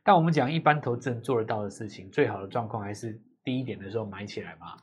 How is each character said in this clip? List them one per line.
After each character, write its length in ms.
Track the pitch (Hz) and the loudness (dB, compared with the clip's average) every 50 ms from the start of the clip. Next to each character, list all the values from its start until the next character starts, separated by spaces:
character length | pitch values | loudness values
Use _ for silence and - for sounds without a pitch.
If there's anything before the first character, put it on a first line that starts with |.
| - | 4
但 100 | - 196 | 6 8
我 60 | 170 | 8
们 140 | 160 170 160 | 8 6 4
讲 180 | 151 123 127 | 4 2 2
一 80 | 160 165 | 2 4
般 220 | 156 151 151 151 | 4 4 4 4
投 160 | - 127 120 117 | 2 -2 -2 -2
资 120 | - 135 | -2 -4
人 120 | 120 113 | -4 -4
做 160 | 110 - 131 113 | -2 0 0 2
得 80 | 110 | 2
到 180 | 107 117 107 104 | 0 -2 -2 -2
的 60 | 98 | -6
事 180 | - - 113 101 | -6 -8 -12 -12
情， 220 | - 104 95 98 | -10 -14 -14 -6
最 180 | - - 139 117 | 2 2 2 2
好 140 | 107 95 | 2 -4
的 60 | 98 98 | -6 -4
状 200 | - 123 113 107 | -4 -4 -4 -2
况 140 | 117 110 | -6 -6
还 120 | 101 101 104 | -6 -6 -8
是 240 | 104 - 113 107 113 - _ _ _ - | -8 -8 -10 -10 -10 -16 _ _ _ -6
低 140 | 135 127 131 | -4 -2 -2
一 60 | 127 | -2
点 160 | 117 101 90 | -4 -6 -8
的 100 | 98 98 | -8 -4
时 80 | 104 113 | -4 -4
候 60 | 107 | -4
买 200 | 101 95 95 104 | -4 -6 -10 -10
起 160 | 104 - 107 | -8 -8 -10
来 140 | 87 85 80 80 | -10 -10 -14 -16
嘛。 160 | 85 85 - - | -16 -16 -16 -18